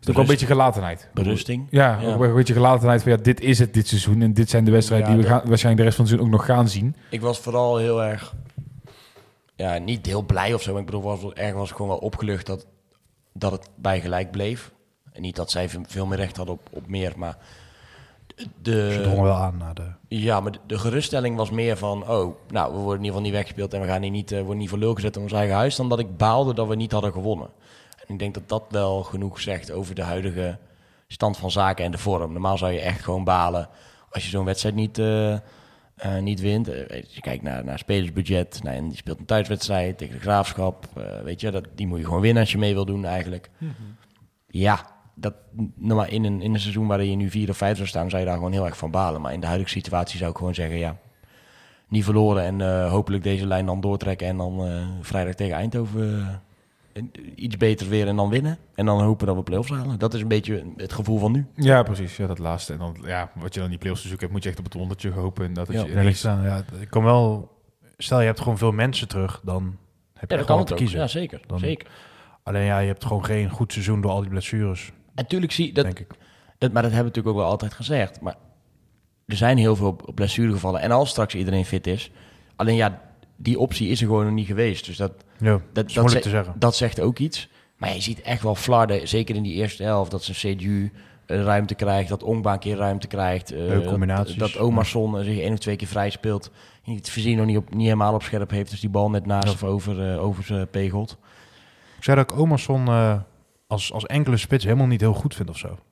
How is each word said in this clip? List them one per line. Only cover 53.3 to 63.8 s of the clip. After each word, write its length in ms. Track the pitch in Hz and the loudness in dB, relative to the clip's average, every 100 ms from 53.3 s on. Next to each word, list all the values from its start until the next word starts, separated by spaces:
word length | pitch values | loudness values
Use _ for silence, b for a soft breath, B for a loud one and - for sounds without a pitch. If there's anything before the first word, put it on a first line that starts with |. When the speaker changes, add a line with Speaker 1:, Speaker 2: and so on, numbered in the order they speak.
| 98 98 | -2 0
Speaker 2:
lijn 180 | 92 95 | 0 0
dan 160 | 92 | -2
doortrekken 460 | 98 98 98 92 90 | -2 -2 -2 -4 -4
en 100 | 92 | -4
dan, 280 | 90 92 90 | -4 -4 -4
eh, 200 | 87 90 92 | -4 -6 -8
vrijdag 320 | 82 95 90 | -6 -4 -2
tegen 220 | 90 101 78 | -4 -4 -2
Eindhoven, 840 | 110 120 110 110 107 104 98 95 _ _ _ _ _ | -4 -4 -4 -2 -2 -2 -4 -8 _ _ _ _ _
eh, 100 | 104 120 - - - | -14 -14 -14 -18 -10
iets 220 | 117 104 | -8 2
beter 320 | 110 107 95 | 2 2 0
weer 180 | 107 101 | 0 2
en 80 | 104 | 2
dan 140 | 101 | 2
winnen. 280 | 120 151 165 - - | 0 0 -4 -10 -2
En 100 | 107 | 2
dan 160 | 101 | 4
hopen 260 | 104 110 98 | 4 2 0
dat 80 | 92 | -2
we 80 | |
play-offs 280 | 90 98 127 | -2 -4 -2
halen. 280 | 139 127 110 | -4 -4 -2
Dat 140 | 110 | -2
is 80 | 113 | -2
een 60 | 110 | 0
beetje 360 | 107 107 104 80 - | 0 0 -6 -6 -12
het 160 | 95 | -10
gevoel 240 | - 104 110 | -4 0 2
van 120 | 104 | 2
nu. 140 | 127 139 - | 2 0 2
Speaker 1:
Ja, 280 | 139 131 | 6 6
precies. 340 | 110 98 90 - | 6 -2 -6 -4
Ja, 100 | 95 | -6
dat 120 | 87 | -4
laatste. 340 | 82 85 - | -4 -6 -6
En 60 | 73 | -8
dan, 180 | 87 85 85 | -8 -10 -6
ja, 260 | 90 87 - | -6 -6 -8
wat 180 | 87 | -8
je 60 | 95 | -6
dan 40 | |
in 60 | 90 | -6
die 80 | |
play-offs 280 | 87 | -4